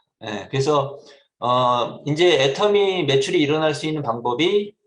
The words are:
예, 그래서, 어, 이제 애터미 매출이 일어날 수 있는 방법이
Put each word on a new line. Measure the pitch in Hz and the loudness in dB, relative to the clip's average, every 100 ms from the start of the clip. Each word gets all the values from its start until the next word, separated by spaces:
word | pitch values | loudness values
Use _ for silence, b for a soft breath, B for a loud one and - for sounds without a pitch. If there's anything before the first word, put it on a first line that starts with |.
| b _ 110 | b _ -12
예, | 104 90 | -10 -6
그래서, | 135 135 147 - B B B B - | -2 0 0 -2 B B B B -8
어, | 123 123 123 123 113 - - | -2 0 2 0 -2 -6 -4
이제 | 151 175 151 | 2 4 4
애터미 | 135 156 208 202 196 180 | 2 0 2 2 2 0
매출이 | 147 135 135 180 | 0 0 2 0
일어날 | 143 156 156 147 | 2 0 0 -2
수 | 156 | -4
있는 | 156 | -6
방법이 | 123 117 120 - 170 208 208 - | -4 -4 -4 0 2 0 -2 -12